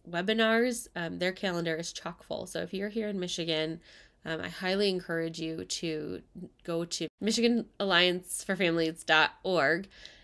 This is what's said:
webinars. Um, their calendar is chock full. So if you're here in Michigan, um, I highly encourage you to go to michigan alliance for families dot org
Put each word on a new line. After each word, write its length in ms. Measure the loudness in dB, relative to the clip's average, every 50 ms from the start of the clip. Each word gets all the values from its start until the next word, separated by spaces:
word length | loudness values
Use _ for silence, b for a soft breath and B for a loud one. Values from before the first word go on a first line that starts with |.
| _ -6
webinars. 800 | -4 -2 0 0 2 4 4 4 4 4 4 2 0 -4 -8 -8 _
Um, 240 | -6 -4 -4 -4 -2
their 140 | -2 -2
calendar 420 | -2 0 -2 -2 0 0 0 0 -2
is 180 | -2 -4 -8
chock 300 | -8 -8 -10 -10 -12 -12
full. 240 | -10 -8 -8 -8 -8
So 140 | -6 -6 -6
if 120 | -6 -4
you're 160 | -4 -6 -6 -4
here 200 | -4 -6 -6 -4
in 100 | -4 -4
Michigan, 640 | -4 -4 -4 -4 -2 0 0 0 0 -2 -4 -8 B B B B B B B B _
um, 160 | -6 -6 -6
I 80 | -6 -8
highly 400 | -8 -4 -2 0 2 2 2 2
encourage 520 | 2 0 -2 -2 -2 -2 -2 -4 -4 -6
you 240 | -6 -6 -6 -6 -6
to 580 | -6 -6 -4 -4 -4 -4 -4 -6 -8 -8 -10 -12 _ _ -16 -16 -16 _ _ _
go 200 | -4 -2 -2 -2
to 240 | -4 -4 -4 -4 -6 -6 _
michigan 460 | -2 0 2 4 4 4 4 4 0 -4 _ _
alliance 640 | 0 4 6 6 6 6 4 0 -4 -6 -8 -8 -4
for 100 | -4 0
families 480 | 2 2 4 4 4 2 0 -2 -6 2
dot 280 | 4 6 6 6 4 0 -4
org 460 | -2 0 2 4 4 4 4 2 0 -8 B B B B B B